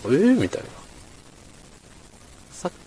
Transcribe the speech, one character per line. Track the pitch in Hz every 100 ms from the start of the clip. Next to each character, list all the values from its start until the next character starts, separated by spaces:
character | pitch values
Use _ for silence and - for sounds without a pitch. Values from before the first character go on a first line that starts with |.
「え | 101
ー？」 | 135 233 254
み | 95
た | -
い |
な。 | - - - - - - - - - - - - - - - - - - -
「さ | - 180
っ | -